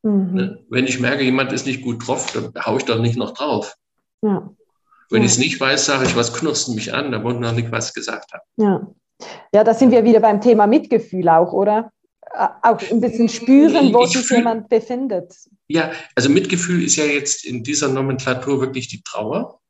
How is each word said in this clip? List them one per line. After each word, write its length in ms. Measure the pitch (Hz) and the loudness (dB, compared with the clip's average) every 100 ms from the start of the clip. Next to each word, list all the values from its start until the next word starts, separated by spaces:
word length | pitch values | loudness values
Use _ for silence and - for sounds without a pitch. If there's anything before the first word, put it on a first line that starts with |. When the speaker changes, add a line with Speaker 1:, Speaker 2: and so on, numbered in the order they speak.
Speaker 1:
Mhm. 300 | 220 202 185 | 0 0 0
Speaker 2:
Ne? 240 | 185 185 - _ | -4 -4 -8 _
Wenn 160 | 123 131 | -2 -2
ich 140 | 123 | -2
merke, 220 | 123 143 | -2 0
jemand 300 | 127 131 127 | 0 0 -2
ist 140 | 104 139 | -4 -6
nicht 160 | 123 | -6
gut 260 | 123 117 - | -6 -8 -6
drauf, 240 | 131 - | -6 -4
dann 180 | - - - | -8 -10 -8
hau 140 | 113 120 | -4 -4
ich 80 | - | -2
doch 120 | 113 | -2
nicht 200 | 117 120 | -2 -2
noch 160 | 107 | -6
drauf. 400 | - 147 110 - - _ _ _ _ | -6 -4 -4 -6 -16 _ _ _ _
Speaker 1:
Ja. 280 | 214 185 - _ _ _ _ _ _ | -2 -2 -6 _ _ _ _ _ _
Speaker 2:
Wenn 100 | 110 | 0
Speaker 1:
Ja. 60 | 120 | 2
Speaker 2:
ich's 100 | - | 2
nicht 240 | 151 - | 0 0
weiß, 240 | 135 147 | 0 0
sage 220 | - 135 127 | 0 0 0
ich, 100 | 117 | 0
was 160 | 117 | -2
knurrst 360 | - 156 - - | -2 -4 -4 -4
du 40 | |
mich 220 | 107 - | -6 -4
an? 180 | - 143 | -6 -4
Da 100 | 110 | -4
wollte 180 | 113 120 | -4 -4
noch 120 | 117 | -2
nicht 180 | 117 117 | -2 -4
was 220 | 117 - | -6 -8
gesagt 400 | - - 92 - | -10 -10 -10 -14
haben. 100 | - _ - | -20 _ 0
Speaker 1:
Ja. 340 | 208 180 - _ _ _ - - - | 0 0 -4 _ _ _ -20 -20 0
Ja, 80 | 208 | 4
da 100 | 220 | 4
sind 200 | 226 262 | 6 6
wir 100 | 240 | 6
wieder 160 | 226 220 | 6 6
beim 220 | 220 208 | 6 4
Thema 260 | 247 220 208 | 4 4 6
Mitgefühl 640 | 269 - 226 - 185 170 | 2 2 -2 -2 -2 4
auch, 240 | 165 175 | 4 4
oder? 400 | - 202 214 226 _ _ _ - | 0 0 0 -4 _ _ _ -16
Äh, 140 | - 196 - | -4 -4 2
auch 180 | 233 247 - | 0 0 -2
ein 100 | 233 | -2
bisschen 280 | 233 226 233 | 0 0 -2
spüren, 640 | - 240 269 311 320 269 | 0 4 6 6 6 4
wo 80 | 233 | 4
Speaker 2:
Ich 80 | 247 | 4
Speaker 1:
sich 140 | 254 240 | 0 2
Speaker 2:
fühl- 120 | 247 | 2
Speaker 1:
jemand 300 | 233 226 208 | 2 -4 0
befindet. 640 | 226 226 247 269 185 180 _ _ _ _ | 0 0 -6 -4 -6 -8 _ _ _ _
Speaker 2:
Ja, 240 | 160 156 - - - | -2 -2 -8 -6 -2
also 120 | 135 | 2
Mitgefühl 540 | 160 180 180 175 175 | 2 0 -4 -2 -2
ist 140 | - - | -2 -2
ja 80 | |
jetzt 400 | 147 143 135 - | -2 -2 -4 -8
in 180 | - 123 | -8 -10
dieser 240 | 120 147 143 | -6 -4 -4
Nomenklatur 720 | 131 135 127 135 127 143 135 | -2 -4 -4 -4 -6 -4 -4
wirklich 280 | 131 131 120 | -4 -6 -10
die 140 | - | -16
Trauer. 560 | - 107 110 165 254 _ | -12 -10 -6 -6 -8 _